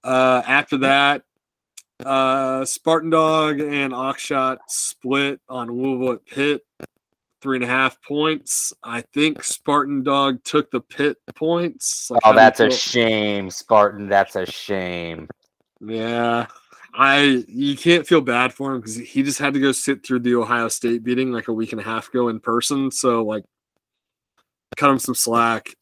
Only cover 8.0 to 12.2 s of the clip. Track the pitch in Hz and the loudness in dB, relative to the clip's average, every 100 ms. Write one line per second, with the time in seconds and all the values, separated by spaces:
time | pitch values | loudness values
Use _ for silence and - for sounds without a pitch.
8 | - 147 156 156 - - - - - 117 | -8 -2 -2 -2 -4 -4 -6 -10 -10 -10
9 | - 143 156 - - - - 147 139 143 | -6 0 0 0 -8 -6 0 0 0 -2
10 | 131 139 139 127 - 151 143 123 _ - | 0 0 0 -2 -2 -2 0 -6 _ -2
11 | 147 - - - 156 170 175 - - - | -2 -2 -14 -6 -2 0 -2 -6 -6 -6
12 | - 120 | -2 2